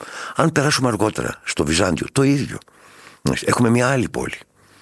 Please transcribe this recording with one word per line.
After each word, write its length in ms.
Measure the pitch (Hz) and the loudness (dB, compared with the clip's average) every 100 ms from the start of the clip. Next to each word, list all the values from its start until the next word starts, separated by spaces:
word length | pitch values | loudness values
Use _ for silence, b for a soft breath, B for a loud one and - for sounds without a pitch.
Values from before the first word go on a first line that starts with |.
| B B B | B B B
Αν 180 | - 160 | 0 2
περάσουμε 360 | 160 143 - 127 | 2 0 2 0
αργότερα 520 | 101 107 - 60 - | 2 0 0 -6 -6
στο 200 | - - | -8 -2
Βυζάντιο, 420 | 76 82 95 80 80 | 0 2 0 0 -2
το 100 | - | 2
ίδιο. 360 | 135 139 104 107 - B B B B B - 64 | 2 2 -2 -8 -16 B B B B B -4 -2
Έχουμε 240 | - - 120 | 0 2 4
μια 200 | 120 123 | 4 4
άλλη 200 | 135 98 | 2 -2
πόλη. 300 | 62 64 - - b b b | -4 -6 -10 -16 b b b